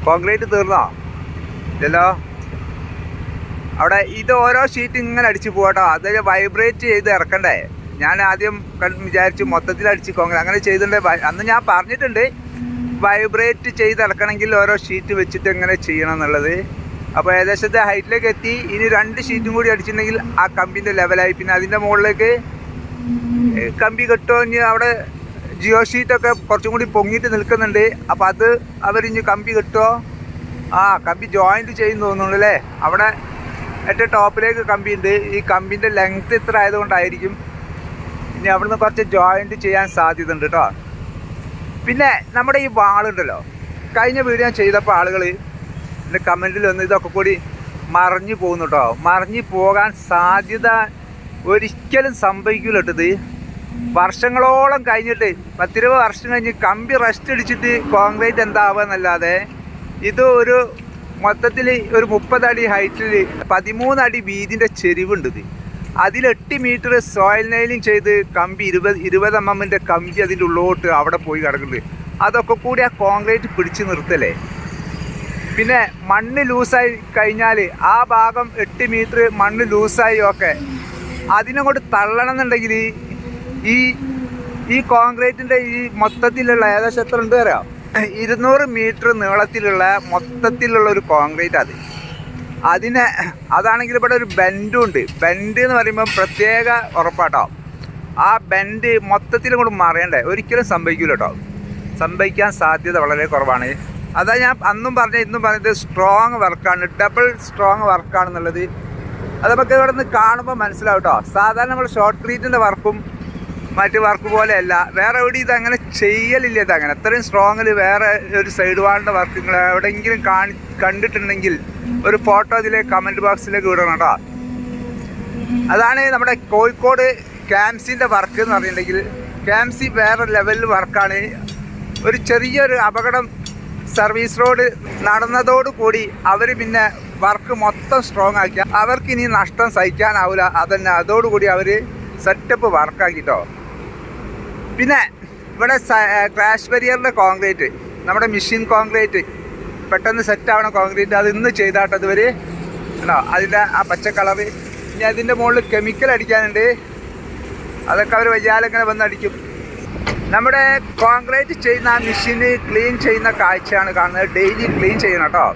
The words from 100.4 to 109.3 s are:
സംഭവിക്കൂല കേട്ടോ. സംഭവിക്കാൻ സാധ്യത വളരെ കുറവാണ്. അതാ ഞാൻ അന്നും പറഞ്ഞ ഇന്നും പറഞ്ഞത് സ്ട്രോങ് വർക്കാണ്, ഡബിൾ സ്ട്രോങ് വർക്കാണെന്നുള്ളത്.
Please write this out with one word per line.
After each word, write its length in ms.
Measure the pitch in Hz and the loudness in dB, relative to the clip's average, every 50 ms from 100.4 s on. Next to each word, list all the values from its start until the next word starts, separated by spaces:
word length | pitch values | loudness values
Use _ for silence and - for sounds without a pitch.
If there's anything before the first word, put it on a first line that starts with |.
| 208 - 233 240 240 - 196 | -4 -2 0 0 0 0 -2
സംഭവിക്കൂല 440 | 170 165 165 165 160 165 156 139 | -2 0 -2 -2 0 0 0 0
കേട്ടോ. 140 | 107 107 87 - - - - - - - - - - - - - - 165 | 0 0 -4 -4 -6 -12 -12 -12 -12 -10 -10 -10 -10 -10 -10 -6 -4 -4
സംഭവിക്കാൻ 500 | 160 175 175 196 196 - 202 202 208 196 - | -4 0 0 -2 -2 2 2 0 0 2 2
സാധ്യത 360 | 180 156 160 160 156 175 175 175 147 | 2 2 2 2 0 0 0 2 2
വളരെ 200 | 147 147 147 151 151 151 | 2 2 0 0 0 2
കുറവാണ്. 360 | 139 135 135 127 123 123 127 139 - - - - - - - - 156 | 0 2 2 2 2 0 -4 -6 -6 -10 -12 -12 -12 -10 -4 -2 0
അതാ 160 | 180 202 226 247 254 | 2 2 2 4 4
ഞാൻ 100 | 247 254 247 - 190 202 | 2 2 2 0 0 0
അന്നും 220 | 208 226 254 254 254 | 0 -2 -2 2 2
പറഞ്ഞ 180 | 240 220 214 233 226 | 2 2 2 0 0
ഇന്നും 180 | 208 220 233 220 | 0 -2 -2 0
പറഞ്ഞത് 260 | 220 214 214 196 220 214 165 - | 0 0 2 0 0 0 0 -4
സ്ട്രോങ് 560 | 160 160 175 185 190 196 208 226 233 240 233 202 | -8 -2 2 4 6 6 6 6 4 2 2 0
വർക്കാണ്, 420 | 185 170 165 - 190 180 180 180 175 - - 202 | 0 0 0 0 0 0 0 0 -6 0 0 0
ഡബിൾ 240 | 208 - 240 240 247 240 226 - - | 2 4 4 2 2 2 -2 -12 -14
സ്ട്രോങ് 380 | - - 202 196 196 214 214 208 185 | -4 2 4 4 4 4 4 2 2
വർക്കാണെന്നുള്ളത്. 720 | 175 165 - - 190 180 180 180 170 170 170 165 175 180 185 - - - - - - - - - - - - | 2 0 -2 0 0 0 0 -2 -6 -6 -4 -4 -4 -6 -6 -8 -12 -12 -12 -12 -12 -12 -12 -12 -10 -10 -10